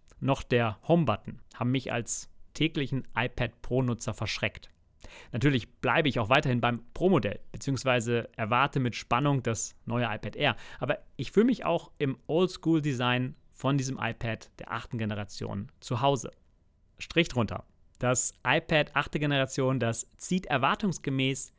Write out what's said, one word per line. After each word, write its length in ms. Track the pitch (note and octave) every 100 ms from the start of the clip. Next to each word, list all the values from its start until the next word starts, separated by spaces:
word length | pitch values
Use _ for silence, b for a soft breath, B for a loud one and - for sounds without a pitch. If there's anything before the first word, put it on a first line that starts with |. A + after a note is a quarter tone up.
| - -
noch 240 | C3+ C3+
der 360 | - A#2+ A2+ G2 -
Home-Button 520 | E3+ C3 G2+ - - -
haben 180 | - B2
mich 200 | C3 -
als 380 | A#2+ - - - - -
täglichen 540 | - D#3+ D#3 C3 C3 - A2+
iPad 460 | B2 - A#2+ -
Pro-Nutzer 520 | - B2+ B2 A2+ -
verschreckt. 560 | G#2 G#2+ - G#2+ - - _ _ _ B B B
Natürlich 380 | A2+ C#3+ C3 -
bleibe 400 | - B2+ C#3 D3+
ich 100 | B2
auch 100 | G#2
weiterhin 320 | C#3 D3 B2
beim 220 | A#2+ A#2 -
Pro-Modell, 460 | - F3 E3+ G2+ - -
beziehungsweise 760 | - - C3 C3+ B2 A#2 A#2+ - -
erwarte 440 | G#2+ A#2+ C#3 D3
mit 160 | B2 -
Spannung 480 | - A#2+ D3 C#3
das 320 | A#2+ A2+ - - -
neue 200 | A#2 A#2
iPad 300 | G#2+ G#2+ A#2
Air. 200 | C#3+ - B B
Aber 200 | C#3 - - -
ich 160 | C3
fühle 140 | F#3 A#3+
mich 180 | A#3+
auch 280 | D#3 E3+ - -
im 180 | C#3 C3 -
Oldschool-Design 1080 | D#3+ F3+ - D#3+ E3 D3 B2 B2 B2 B2+ - _
von 260 | - C3 C#3
diesem 200 | C3 -
iPad 520 | A2+ - A#2 G#2+ - -
der 120 | -
achten 240 | A2 - A#2
Generation 760 | G#2+ G#2+ G#2 - G#2+ G#2 G#2+ -
zu 220 | - B2
Hause. 300 | C#3 C3+ - - _ _ _ _ _ -
Strich 320 | - E3 E3+
drunter. 360 | B2 G#2+ F2+ - _ _ -
Das 340 | B2 B2+ - - B2
iPad 500 | D3+ - D#3 D3 C#3
achte 240 | - D3+
Generation, 600 | D3 C#3+ C3 - C3 C3+
das 300 | A#2 A2+ - -
zieht 300 | - F#3 -
erwartungsgemäß 1080 | C#3 C3+ G#3 G3+ D3+ - C3+ C3 C3 -